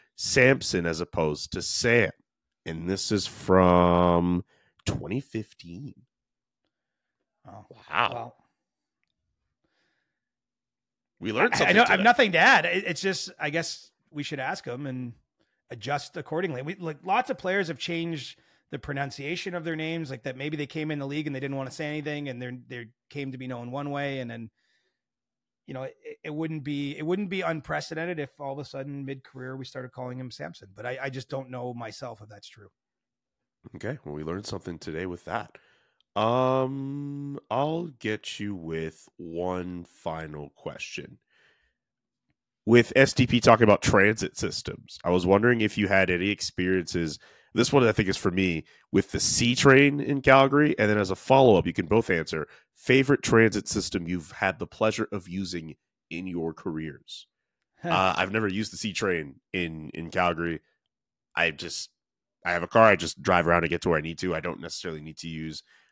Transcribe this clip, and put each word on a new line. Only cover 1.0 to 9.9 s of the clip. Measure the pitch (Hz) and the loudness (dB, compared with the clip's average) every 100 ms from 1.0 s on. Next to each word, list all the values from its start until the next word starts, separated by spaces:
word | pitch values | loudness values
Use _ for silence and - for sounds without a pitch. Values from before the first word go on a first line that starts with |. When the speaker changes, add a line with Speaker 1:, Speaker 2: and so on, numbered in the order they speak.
Speaker 1:
opposed | 87 - 78 76 - | -4 0 0 -2 -6
to | 95 | -8
Sam. | - - 120 117 110 - _ _ _ _ - | -6 -2 4 4 4 -2 _ _ _ _ -10
And | 80 85 | -8 -4
this | 98 - | -4 0
is | 104 - | -2 -2
from | - - 92 90 90 87 87 87 87 87 87 - _ _ _ | -8 4 6 8 8 8 6 6 4 2 0 -4 _ _ _
twenty | - - - 123 | -8 -8 -6 -8
fifteen. | - 110 104 _ 85 90 139 - 120 _ _ _ _ _ _ _ _ _ _ _ _ _ - | -6 -10 -10 _ -16 -14 -14 -18 _ _ _ _ _ _ _ _ _ _ _ _ _ _ -20
Speaker 2:
Oh, | 107 98 - - | -20 -20 -20 -4
Speaker 1:
Wow. | 80 - | 0 0
Speaker 2:
well. | 120 120 _ _ _ _ _ _ _ _ _ _ _ _ _ _ _ _ | -2 -10 _ _ _ _ _ _ _ _ _ _ _ _ _ _ _ _